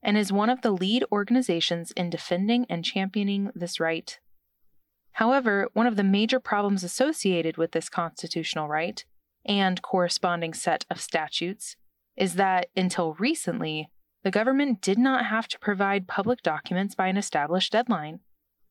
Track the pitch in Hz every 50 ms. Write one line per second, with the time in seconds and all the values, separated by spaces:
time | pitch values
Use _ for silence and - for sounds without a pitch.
0 | - 202 208 214 202 196 196 202 208 233 254 254 - 226 196 175 185 196 226 254
1 | - - 214 202 202 202 240 262 254 - 170 165 - - 175 170 165 - - -
2 | 175 175 170 160 - - 180 180 196 214 240 247 247 - 175 170 170 - - 196
3 | 190 196 - 208 202 202 202 196 196 196 - 170 175 170 - - 165 165 165 160
4 | - - - - _ _ - _ _ _ _ _ _ _ _ _ _ _ _ _
5 | _ _ - - 220 240 269 277 247 220 202 196 190 - - 214 233 247 214 202
6 | 196 196 196 202 220 233 262 254 - - 214 202 208 202 202 190 175 170 - -
7 | 262 311 311 - - 190 180 170 160 160 160 - 165 165 - 165 - - - 180
8 | 170 165 - - - 165 - 170 160 - - 165 151 147 151 156 170 202 - -
9 | - _ _ _ _ _ _ _ - - 202 202 190 185 180 180 - - - 185
10 | 175 175 - - - 180 175 170 165 165 160 - - 180 160 - - - 175 -
11 | - - - 160 156 151 - - 170 180 202 - - - - - _ _ _ _
12 | _ _ _ - 196 185 170 185 196 190 185 180 180 - _ 190 185 180 - 190
13 | 170 160 156 170 208 277 330 - - 175 165 - 160 156 156 156 156 - _ _
14 | _ _ _ _ - 190 185 208 226 254 269 277 285 277 226 - - 190 196 226
15 | 254 269 262 247 226 208 214 226 226 - - - - 214 202 190 196 196 196 202
16 | 190 - - 202 196 226 254 - - 170 151 151 - - 175 185 196 202 - -
17 | 190 190 190 202 196 - - 151 143 151 175 185 - - - 220 247 - 208 160
18 | 151 151 165 190 - _ _ _ _ _ _ _ _ _